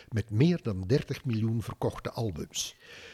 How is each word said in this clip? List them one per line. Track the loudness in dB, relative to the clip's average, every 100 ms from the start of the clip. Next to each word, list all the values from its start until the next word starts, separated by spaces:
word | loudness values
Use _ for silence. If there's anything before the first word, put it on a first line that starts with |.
| -4
met | -2 0
meer | 4 6 4
dan | -2 -4 2
dertig | 0 0 -4
miljoen | -2 0 2 0
verkochte | -4 -2 -4 -2 -8
albums. | -4 -4 -4 -8 -6 -8 -10 -20 -20 -18